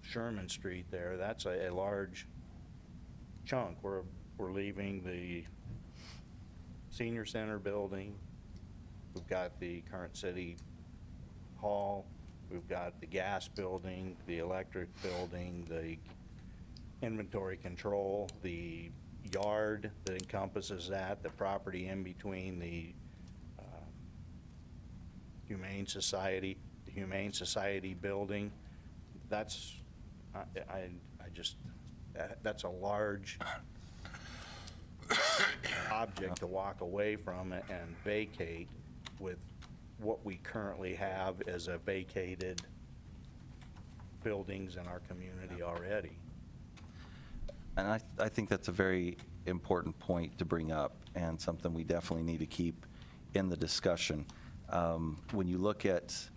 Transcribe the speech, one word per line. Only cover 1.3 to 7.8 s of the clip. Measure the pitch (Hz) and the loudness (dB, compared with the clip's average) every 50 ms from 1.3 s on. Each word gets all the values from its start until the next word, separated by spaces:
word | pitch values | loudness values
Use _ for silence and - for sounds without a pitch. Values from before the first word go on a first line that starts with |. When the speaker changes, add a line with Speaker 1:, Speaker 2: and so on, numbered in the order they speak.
| 113 - - | 2 2 2
Speaker 1:
a, | 98 90 90 87 92 | 2 4 4 4 4
a | 90 | 4
large | 90 95 101 104 98 98 92 90 - - - - - - - - - - - - - - - - - - - - - - - - - - | 4 4 4 4 4 2 0 -2 -8 -10 -10 -10 -12 -12 -10 -12 -12 -12 -12 -12 -12 -12 -12 -12 -12 -10 -10 -10 -10 -10 -10 -10 -10 -2
chunk. | - - 131 117 92 85 - | 2 2 2 2 2 -2 -2
We're, | - 98 98 95 90 92 - - - - - - | -2 0 0 0 -2 -4 -8 -10 -12 -12 -4 -2
we're | 107 92 | -2 0
leaving | 92 98 98 101 101 95 98 98 98 95 90 | 2 2 0 0 0 0 0 0 0 -2 -2
the | 90 90 87 90 90 87 85 80 - - - - - - - - - - - - - - - - - - - - - - - - - - - - - | -2 -2 -2 -2 -2 -2 -4 -4 -6 -10 -10 -8 -8 -8 -6 -8 -10 -12 -12 -12 -12 -12 -12 -12 -12 -12 -12 -12 -12 -12 -12 -12 -10 -10 -10 -10 -8
senior | - - 120 117 117 117 107 | -2 0 2 2 2 2 0
center | 101 - 113 110 107 107 104 | 0 0 0 2 2 0 2
building. | 92 101 101 104 | 2 2 2 4